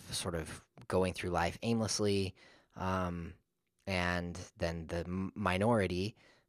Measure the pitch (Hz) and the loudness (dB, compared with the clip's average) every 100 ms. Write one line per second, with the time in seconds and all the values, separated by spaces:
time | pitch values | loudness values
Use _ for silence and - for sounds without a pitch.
0 | - - 98 85 80 - - - - 92 | -8 -6 -2 -4 -4 -10 -16 -20 0 2
1 | 92 87 90 85 85 - 113 117 104 - | 2 0 -2 2 0 0 0 0 2 2
2 | 104 101 95 - - - _ - 92 92 | 2 2 0 -4 -20 -20 _ -6 -2 0
3 | 90 85 82 - _ _ _ _ - 92 | 0 -4 -8 -12 _ _ _ _ -2 0
4 | 87 87 87 87 92 - 85 82 80 85 | 2 0 -2 -8 -12 -4 -2 -2 -4 -4
5 | 85 92 95 - 95 92 110 117 92 90 | -2 -4 -4 -2 0 4 4 4 2 0
6 | 101 - - - | -2 -6 -20 -20